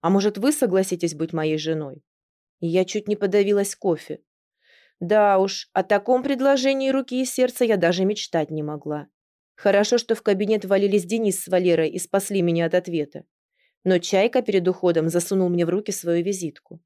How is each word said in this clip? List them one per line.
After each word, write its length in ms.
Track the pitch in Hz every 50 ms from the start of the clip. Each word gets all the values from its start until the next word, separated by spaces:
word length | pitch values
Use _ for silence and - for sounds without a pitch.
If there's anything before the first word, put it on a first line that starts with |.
"А 80 | - 170
может, 280 | 196 196 196 208 208
вы 160 | 202 208 277 302
согласитесь 600 | - 269 208 175 190 190 190 185 170 175 165 160
быть 200 | 147 165 160 -
моей 240 | 160 156 156 156
женой?" 440 | 156 151 160 160 156 151 139 131 - _ _ _ _ _ _ _ _ _ _ _ _
И 60 | 170
я 180 | 165 165 185 185
чуть 220 | 190 - 214 208
не 100 | 202 208
подавилась 580 | 202 202 196 190 208 196 196 202 202 202 202 -
кофе. 460 | _ - 196 165 151 - - 156 - _ _ _ _ _ _ _ _ _ _ _ _ _ _ _ _
Да 380 | 180 170 208 214 208 202 196
уж, 320 | 190 190 196 196 - - _ _
о 100 | 190 190
таком 400 | - 208 202 202 - 254 254 247
предложении 680 | 277 277 247 262 277 277 269 254 269 269 269 269 269
руки 320 | 262 269 262 - 247 254
и 40 | 262
сердца 380 | 254 - - 254 254 240 - 247
я 120 | 226 220
даже 280 | 185 170 170 175 180 190
мечтать 440 | 196 208 208 - - - 165 151 -
не 140 | 156 156 151
могла. 440 | 151 151 147 - 151 147 147 143 _ _ _ _ _ _ _ _ _ _
Хорошо, 420 | - - 202 196 202 208 - 247
что 180 | 240 240 - 226
в 60 | 220
кабинет 440 | _ 220 202 190 208 202 220 208 196
ввалились 400 | 190 202 190 202 196 196 208 175
Денис 380 | 175 220 226 226 202 185 - -
с 40 |
Валерой 420 | - 185 180 180 175 170 160 160 156
и 100 | - 175
спасли 420 | - - - 196 196 - 202 196
меня 240 | 175 175 170 170 165
от 80 | 165 170
ответа. 520 | 180 180 - 170 160 147 147 _ - - _ _ _ _ _ _ _ _ _ _ _ _
Но 140 | 185 185
Чайка 440 | 175 175 - - 190 202 240 240 254
перед 240 | - - 196 190 175
уходом 420 | 185 180 - - 180 170 165 160 165
засунул 400 | 151 175 170 - 202 190 185 180
мне 160 | 175 175 170
в 40 | 165
руки 220 | 175 202 214 -
свою 320 | 196 - - 170 170 170 170
визитку. 580 | 196 202 185 175 151 - - _ _ - 165 _